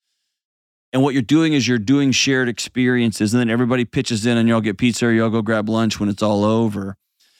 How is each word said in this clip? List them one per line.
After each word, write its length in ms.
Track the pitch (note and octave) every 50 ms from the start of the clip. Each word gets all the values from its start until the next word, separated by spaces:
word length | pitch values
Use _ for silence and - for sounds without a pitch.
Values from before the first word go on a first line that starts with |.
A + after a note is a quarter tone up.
| _ _ _ _ _ _ _ _ _ _ _ _ _ _ _ _ _ _
And 100 | - C3
what 120 | C3+ C#3+ B2+
you're 80 | C#3
doing 300 | A2 - D3 D#3+ E3 D#3+
is 160 | D3+ C#3 A2 B2
you're 100 | B2 A#2
doing 320 | G2+ A2+ C#3 C#3+ C#3 C3+
shared 380 | A#2+ - - C#3+ C3+ C3 B2+ A#2+
experiences, 840 | A2+ - - - - C3 B2+ B2 B2+ A#2+ A#2 A2+ - - A2 G#2
and 80 | A#2+ B2
then 100 | B2 A2
everybody 340 | A2+ A#2+ B2+ A#2 B2+ B2+ A#2+
pitches 420 | - - C#3+ A#2+ - A#2+ G#2 G#2+
in, 100 | B2 A#2+
and 120 | A#2 A2+ A#2
y'all 120 | A#2 A2+
get 180 | G#2+ A2 G2 -
pizza 280 | B2 A#2+ G#2+ - A#2+
or 60 | A#2
y'all 180 | A2+ A2+ A2+ A2+
go 120 | G#2+ A#2
grab 260 | G#2 A2 A2+ G#2+ G#2 G#2+
lunch 320 | A2 A2+ A2+ G#2+ - -
when 80 | G#2 G2+
it's 140 | G2 -
all 220 | G#2+ G#2 G#2 G2+ G#2
over. 520 | G#2+ A2 A2+ A#2 A2 G2+ G2+ G2 G2 G2 - _ _ _ _ _ _ _